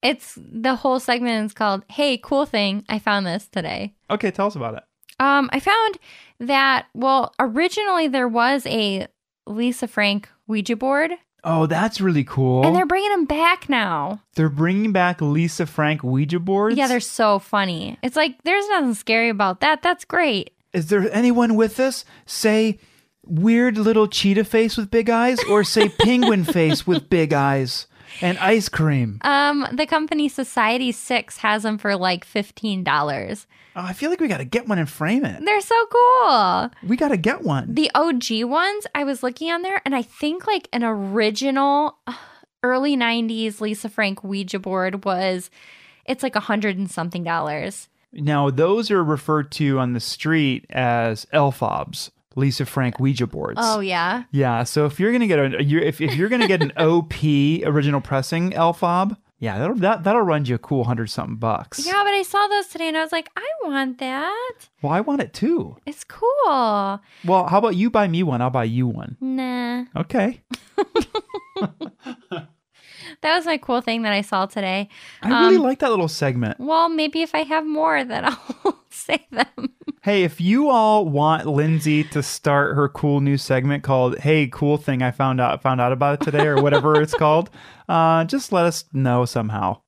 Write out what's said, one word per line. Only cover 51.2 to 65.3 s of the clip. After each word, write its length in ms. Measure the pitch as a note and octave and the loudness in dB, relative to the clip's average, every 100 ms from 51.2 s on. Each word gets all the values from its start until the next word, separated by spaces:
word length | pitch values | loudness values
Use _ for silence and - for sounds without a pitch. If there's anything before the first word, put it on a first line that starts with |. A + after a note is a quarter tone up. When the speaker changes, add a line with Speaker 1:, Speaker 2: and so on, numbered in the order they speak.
| - | -2
Speaker 2:
L 180 | D3+ C#3+ | 2 2
fobs, 600 | B2+ A#2 - C#2+ - - _ _ - | 0 -2 -2 -6 -10 -14 _ _ -2
Lisa 300 | C#3 B2+ C3+ | 0 0 -4
Frank 340 | - B2+ - | -2 -2 0
Ouija 260 | C3 B2 A#2+ | 0 0 -2
boards. 320 | - - - | -4 -6 -2
Speaker 1:
Oh, 200 | A#3 G#3+ | 0 0
yeah? 420 | G3 F3 E3+ A3+ A#3+ | -2 -2 -2 -4 -4
Speaker 2:
Yeah, 320 | C#3 C3 A#2 | 0 2 0
so 240 | B2 - D3 | -2 0 -2
if 140 | C#3 | 0
you're 100 | G3 | 0
gonna 160 | B3 A3+ | 2 2
get 140 | D#3+ | 2
a, 240 | C3+ - | 2 0
you're, 180 | C#3+ D#3 | 2 2
if, 180 | F3 D3+ | 0 0
if 140 | E3 | -2
you're 140 | B2+ G3 | 0 0
gonna 180 | B3 A3+ | 2 2
get 160 | F#3 | 2
an 100 | D#3 | 0
Speaker 1:
<laughs> 20 | - | 2
Speaker 2:
O 260 | D#3+ E3+ | 2 2
P 640 | D#3+ - D3+ C#3+ C#3+ E3 - | 0 -2 0 2 2 2 0
original 340 | D3+ C#3+ C#3+ | 0 2 -2
pressing 540 | - C3+ C3 E3 F3+ | -2 -4 -2 -2 -2
L 180 | E3+ E3 | 0 0
fob, 440 | E3 F3+ F3 G3 A3 _ _ | 0 0 0 0 -4 _ _
yeah, 180 | A2+ G2 | -6 -4
that'll, 160 | D3+ A#3+ | -2 0
that, 280 | F#3 E3 | 0 0
that'll 180 | E3+ A#3 | 2 2
run 240 | G3 D3+ C3+ | 2 0 0
you 80 | |
a 40 | A#2+ | -2
cool 260 | - C#3 | 0 -2
hundred 260 | A#2 A#2+ A2 | 0 -2 -4
something 260 | - - A2+ | -6 -8 -4
bucks. 480 | A#2 G#2+ - - | -2 -2 -4 -8
Speaker 1:
Yeah, 180 | D4 G4 | -4 0
but 120 | G4+ | 0
I 80 | G4+ | 0
saw 240 | F4+ G4+ G#4 | -2 -2 0
those 220 | G#4 G4 | 0 -4
today 200 | E4 E4 | -6 -4
and 80 | D#4 | -2
I 60 | |
was 100 | D#4+ | -2
like, 160 | E4 D#4+ - | -4 -6 -10
"I 100 | A#4 D#5+ | -8 -6
want 340 | G4+ C#4 C4 B3 | -4 -2 -4 -6
that." 540 | C4 C4 D#4+ G#4+ B4 A#4 - _ | -8 -6 -6 -6 -8 -12 -20 _
Speaker 2:
Well, 120 | C#3+ | -2
I 100 | E3 | -2
want 180 | A3+ C#4+ | 0 -2
it 140 | - | -4